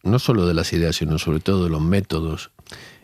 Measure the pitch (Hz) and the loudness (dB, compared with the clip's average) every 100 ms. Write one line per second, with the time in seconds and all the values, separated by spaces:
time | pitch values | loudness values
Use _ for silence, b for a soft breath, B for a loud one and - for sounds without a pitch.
0 | 92 123 - 113 87 82 85 85 82 - | 0 2 2 2 2 0 0 0 0 0
1 | 78 78 - 78 - 95 87 78 80 98 | -2 -2 0 -2 0 0 0 0 2 0
2 | 95 80 80 76 - - B B B B | 0 -4 -4 -6 -10 -20 B B B B